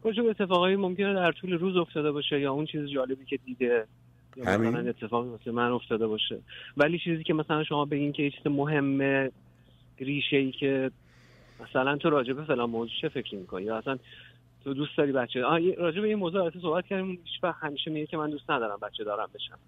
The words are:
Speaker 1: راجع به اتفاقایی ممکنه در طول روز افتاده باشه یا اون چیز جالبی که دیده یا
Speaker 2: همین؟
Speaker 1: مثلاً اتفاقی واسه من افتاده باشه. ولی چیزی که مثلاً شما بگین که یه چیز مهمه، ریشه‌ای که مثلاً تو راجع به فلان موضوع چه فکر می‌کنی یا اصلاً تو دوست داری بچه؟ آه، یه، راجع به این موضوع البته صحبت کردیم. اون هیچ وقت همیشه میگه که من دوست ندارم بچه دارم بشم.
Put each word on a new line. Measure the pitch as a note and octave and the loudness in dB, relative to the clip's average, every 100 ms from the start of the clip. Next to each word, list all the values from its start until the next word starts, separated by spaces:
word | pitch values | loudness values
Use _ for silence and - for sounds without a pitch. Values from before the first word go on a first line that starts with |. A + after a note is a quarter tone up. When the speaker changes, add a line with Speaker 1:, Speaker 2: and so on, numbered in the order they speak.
Speaker 1:
راجع | A3+ G#3 | 0 2
به | A#3 | 2
اتفاقایی | G#3+ G3 F3+ F3+ G3 | 2 4 4 6 4
ممکنه | G3 F3+ G3+ | 2 0 0
در | G3 F3 | 2 2
طول | D#3 F#3 | 0 -2
روز | F3 F#3 F3+ | 0 2 2
افتاده | E3+ D#3+ D3+ | 0 0 0
باشه | D3 C#3+ D3 | 0 0 0
یا | C#3 | 0
اون | C3+ D#3 | 0 -2
چیز | D#3 C#3+ | -4 -4
جالبی | C#3 B2+ C3 C3+ | -2 -2 -4 -4
که | C3+ | -8
دیده | B2+ B2 B2 A#2+ A2 - - - - - | -6 -2 2 2 0 -12 -20 -20 -20 -6
یا | A#2+ | 0
Speaker 2:
همین؟ | G2+ A2+ | 4 4
Speaker 1:
مثلاً | A#2+ A#2+ | 2 -2
اتفاقی | A#2 A2 A#2+ B2 | -4 -2 -2 -2
واسه | A#2 - | -8 -6
من | A#2 A#2+ | 0 0
افتاده | B2 - A2+ A2 | 0 0 0 0
باشه. | G#2+ - A2 - - - - | 0 -4 -6 -12 -18 -14 2
ولی | D3 E3+ | 2 2
چیزی | F3 E3 | -2 -4
که | D#3+ | 0
مثلاً | D3+ D3+ D#3 | 0 2 0
شما | D#3+ D3 D3 | 0 -2 0
بگین | D3 C#3+ | 0 0
که | D3 | 0
یه | C#3+ | -2
چیز | - D3+ | -2 -2
مهمه، | C#3+ C#3+ D#3 C#3 C3+ C#3 C3+ C3+ - - _ - - - - | 0 2 2 2 2 2 2 0 -4 -20 _ -20 -20 -20 -10
ریشه‌ای | C3+ C#3+ B2 C#3 C3+ | -6 -4 0 2 2
که | B2+ C#3 C3+ C3 - - - - - - - | 0 0 2 0 -4 -20 -20 -20 -20 -20 -20
مثلاً | - C#3+ C3 C#3+ | -4 0 2 2
تو | E3 | 4
راجع | D3 B2 | 2 2
به | C3 | -4
فلان | D3+ C3 A#2+ | 0 0 2
موضوع | A2+ A#2 A#2 | 0 -4 -4
چه | D#3 | -4
فکر | C#3+ A2+ G#2 | -4 -6 -8
می‌کنی | F2+ F#2 G2+ | -8 -6 -4
یا | A2 | -4
اصلاً | B2 C3+ - - - - _ _ | -2 -4 -6 -20 -20 -20 _ _
تو | - | -6
دوست | C3+ D3 - | -4 -4 2
داری | C#3+ | 2
بچه؟ | C3+ A#2+ B2+ | 4 0 0
آه، | B2+ E3 | 2 4
یه، | E3+ F#3+ | 2 2
راجع | E3+ D#3+ | 0 0
به | G#3+ | 0
این | G#3+ | 0
موضوع | F3+ F#3+ | 0 0
البته | E3+ F3+ | 0 -2
صحبت | F3 D#3+ F3+ | -2 0 0
کردیم. | G3 F#3+ | -4 -2
اون | F3+ | -6
هیچ | - - | -8 -4
وقت | F3+ D#3+ | -4 -4
همیشه | D#3 C#3+ - | -6 -6 -4
میگه | D#3 D3+ | -4 -4
که | D#3+ | -2
من | D3+ | -2
دوست | D3 - | -4 -2
ندارم | D3 A2+ G2+ | 0 0 -4
بچه | G#2 - | -8 -6
دارم | G#2+ G#2 G2+ | -4 -4 -4
بشم. | G#2 - - | -8 -12 -14